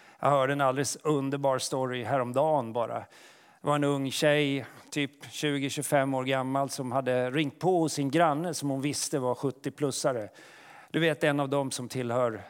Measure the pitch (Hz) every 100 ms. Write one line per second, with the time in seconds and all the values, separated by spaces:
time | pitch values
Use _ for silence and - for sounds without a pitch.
0 | - - 131 143 131 143 135 131 139 -
1 | 156 147 135 143 139 131 - 139 127 123
2 | 110 131 120 127 156 147 113 117 117 117
3 | - - - - - _ - 147 143 139
4 | 135 - 151 147 143 139 113 - - 147
5 | 139 - - - 151 143 135 151 - 143
6 | 135 135 131 131 131 139 135 - 127 127
7 | 127 127 127 143 143 - 175 180 160 -
8 | 139 156 170 147 175 156 143 135 143 131
9 | - 147 127 123 139 - 143 - 143 -
10 | 147 123 104 - - - - - - 156
11 | 165 147 156 143 135 143 135 - 120 131
12 | 120 120 123 107